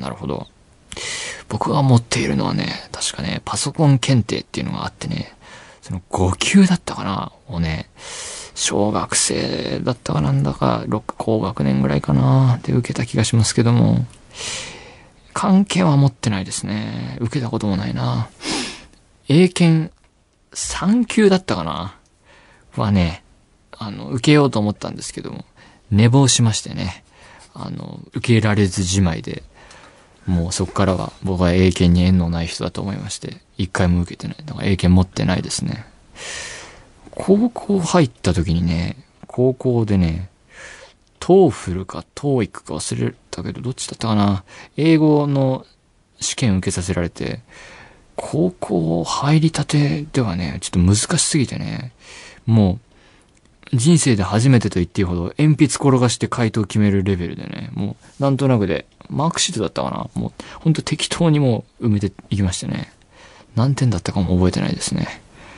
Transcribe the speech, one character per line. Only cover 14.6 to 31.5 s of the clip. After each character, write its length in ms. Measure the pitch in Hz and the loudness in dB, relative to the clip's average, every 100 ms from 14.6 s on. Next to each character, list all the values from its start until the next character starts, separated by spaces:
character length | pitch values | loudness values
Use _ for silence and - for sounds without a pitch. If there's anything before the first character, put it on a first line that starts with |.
| - - - - - _ _ | -12 -16 -20 -20 -20 _ _
漢 180 | - 202 190 | -4 2 4
検 180 | 202 175 | 4 2
は 120 | 180 139 | 2 4
持 80 | 139 | 4
っ 40 | |
て 200 | - 117 | 2 -2
な 100 | 98 | -2
い 60 | 92 | -4
で 60 | |
す 120 | - | -8
ね。 540 | 95 104 110 117 123 127 | -6 -6 -6 -8 -10 -6
受 140 | 117 | -6
け 100 | 147 | -4
た 60 | 113 | -4
こ 80 | 117 | -2
と 80 | 104 | -2
も 100 | 98 | -2
な 100 | 110 | -2
い 60 | |
な。 380 | 120 123 120 113 - - - 247 - - _ _ _ - | -4 -2 -2 -4 -8 -8 -6 -8 -12 -20 _ _ _ 0
英 220 | 147 180 | 4 4
検 420 | - 170 160 160 _ _ _ _ _ _ | 4 4 4 0 _ _ _ _ _ _
三 500 | - - - 170 240 | -12 -8 -4 0 2
級 240 | 226 - 208 | 2 4 4
だ 80 | 185 | 4
っ 80 | |
た 100 | - 98 | 0 -4
か 80 | |
な 320 | 80 73 92 - _ _ _ _ _ _ _ | -4 -6 -8 -12 _ _ _ _ _ _ _
は 160 | - 110 | -4 0
ね、 320 | 101 85 85 _ _ _ _ _ | 2 2 -2 _ _ _ _ _
あ 180 | - 110 | -14 -12
の、 180 | 98 127 | -12 -8
受 140 | 135 | -4
け 100 | 151 | 4
よ 140 | 151 139 | 4 4
う 40 | |
と 80 | 110 | 2
思 120 | 104 | -2
っ 40 | |
た 140 | 101 - | -4 -8
ん 80 | 82 | -10
で 60 | |
す 100 | - | -12
け 80 | - | -12
ど 100 | - | -12
も、 140 | - - _ - _ - | -14 -16 _ -20 _ -2
寝 180 | 101 117 | 4 6
坊 180 | 135 131 | 6 4
し 140 | - | 4
ま 140 | 117 | 2
し 80 | 101 | 0
て 100 | - | -6
ね、 320 | - 95 - _ _ - - - | -8 -8 -8 _ _ -20 -20 -20
あ 160 | - 95 | -16 -12
の、 320 | 85 50 50 - | -12 -12 -16 -12
受 260 | - - 113 | -8 2 4
け 0 | |
ら 140 | 107 | 4
れ 120 | 104 98 | 4 2
ず 160 | 95 | 2
じ 200 | 90 95 | 0 2
ま 120 | 90 | 2
い 60 | 80 | 0
で、 220 | - - - - - - - - _ _ | -6 -12 -14 -20 -20 -20 -20 -20 _ _
も 240 | - 90 85 | -2 0 0
う 40 | |
そ 120 | - | -2
っ 40 | 92 | -4
か 180 | - 95 | 0 0
ら 80 | |
は 180 | 92 - - | 0 -4 -8
僕 200 | 95 90 | -6 0
は 100 | 87 | 2